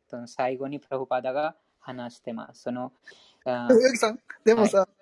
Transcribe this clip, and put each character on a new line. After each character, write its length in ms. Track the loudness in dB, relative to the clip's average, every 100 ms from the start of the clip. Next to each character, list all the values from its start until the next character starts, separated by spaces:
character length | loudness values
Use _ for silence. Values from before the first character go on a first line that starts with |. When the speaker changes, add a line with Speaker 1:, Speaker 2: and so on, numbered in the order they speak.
| -16
Speaker 1:
そ 100 | -14
の 100 | -12
最 300 | -4 -4 -2
後 100 | -6
に 120 | -10
プ 80 | -8
ラ 80 | -6
ブ 80 | -4
パ 140 | -4
ダ 120 | -2
が 220 | -4 -4 -8 _ _
話 380 | -14 -12 -12 -12
し 20 |
て 140 | -12
ま 200 | -10 -12
す。 100 | -12
そ 80 | -8
の、 220 | -8 -8 _ -20 -20 _ _ -6
あ 200 | -2 4
ー、 20 |
Speaker 2:
で 40 |
も、 80 | 6
ヨ 100 | 6
ギ 60 | 2
さ 140 | -2
ん、 80 | -4 -14 -2 4
で 100 | 4
も 120 | 6
さ、 120 | 4
Speaker 1:
は 60 | 0
い。 40 | _